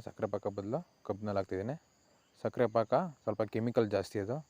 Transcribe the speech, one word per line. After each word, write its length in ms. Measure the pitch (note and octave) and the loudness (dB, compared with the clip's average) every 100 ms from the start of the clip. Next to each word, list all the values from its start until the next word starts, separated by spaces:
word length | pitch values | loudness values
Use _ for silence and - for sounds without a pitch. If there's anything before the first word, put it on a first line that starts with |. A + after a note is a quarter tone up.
| G#2+ | 0
ಸಕ್ಕರೆ 220 | - G#2+ G#2 | -4 -2 -2
ಪಾಕ 120 | G#2 G2+ | -4 -4
ಬದಲು 200 | G2+ D3 F3 _ - | -2 -4 -4 _ -6
ಕಬ್ಬಿನಲ್ಲಿ 340 | G2+ G#2 G2 | -4 -2 0
ಹಾಕ್ತಿದ್ದೀನಿ. 340 | F#2+ F#2+ A2 D#3+ _ _ _ _ _ _ | 0 -2 -4 -6 _ _ _ _ _ _
ಸಕ್ಕರೆ 240 | A2+ - A#2 A2+ | -2 2 2 4
ಪಾಕ 160 | A2 C3+ F3+ - | 4 2 2 -4
ಸ್ವಲ್ಪ 180 | - G#2+ A2 A2 | -4 -2 0 0
ಕೆಮಿಕಲ್ 340 | A#2+ A#2+ G#2+ G2 | 2 4 4 2
ಜಾಸ್ತಿ 240 | - G#2+ | 0 -2
ಅದು, 140 | G2 D3 | -2 -4